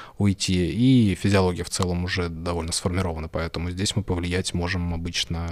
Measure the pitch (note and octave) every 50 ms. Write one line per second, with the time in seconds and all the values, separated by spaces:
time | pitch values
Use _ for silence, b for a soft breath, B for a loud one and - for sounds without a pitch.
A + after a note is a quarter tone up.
0 | B B B - G2+ G2+ F#2+ - - - F#2+ F2+ F2+ D#2+ - G#2+ A#2+ C3 C3+ B2
1 | A2+ G2+ F#2 - - G#2 G2+ G2 F#2+ F2+ F2+ E2 E2+ - - - F#2+ F2+ F2 F2
2 | F2 F2+ - - F2 E2+ E2 D#2+ E2 F2 F2 E2+ D#2+ D#2+ E2 - - F#2+ F2 F#2
3 | F#2 F2+ E2 D#2+ - D#2+ - D#2+ E2 E2 - - E2 F2+ F2+ F2+ G2 G#2+ - G#2+
4 | G2 - F#2 F2 E2+ F2 F2 F#2 F#2+ - - F2+ E2+ E2+ F2+ F2+ F2 F2 F2 E2
5 | E2 E2+ E2 - - - F2 E2 E2 E2